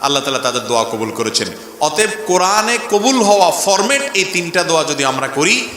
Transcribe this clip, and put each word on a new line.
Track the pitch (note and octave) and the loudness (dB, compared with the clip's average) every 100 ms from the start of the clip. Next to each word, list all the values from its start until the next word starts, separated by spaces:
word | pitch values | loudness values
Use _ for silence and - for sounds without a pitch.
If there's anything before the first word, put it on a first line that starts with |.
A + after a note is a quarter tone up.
আল্লাহ | C#3 C#3+ | 0 0
তাআলা | C#3 C3 | 0 -2
তাদের | A#2+ A#2+ A2 | -2 -2 -2
দোয়া | A#2 | 0
কবুল | A2 A2+ A2 | 0 -2 -6
করেছেন। | G#2 A2 A2 G2 F2 - - | -2 -2 -2 -4 -8 -16 -4
অতএব | D3+ D3+ G#3+ G#3+ - | -2 0 -2 -2 -2
কোরআনে | F3+ F3+ G#3 A3 A#3+ A#3 | 0 2 2 2 -2 0
কবুল | G#3 A3+ C4 | 2 2 2
হওয়া | G3+ G3+ F3 | 4 6 4
ফরম্যাট | - - F#3+ G#3 C#4 C#4 | 2 2 2 2 0 0
এই | G3 | -2
তিনটা | F#3+ F3+ E3+ F3+ | 0 -2 -2 -2
দোয়া | E3+ D#3+ | 2 0
যদি | D3+ C#3 | 0 0
আমরা | C3+ C3 C3+ | 0 0 -4
করি | C3+ E3 B3 B3 | 0 0 0 -2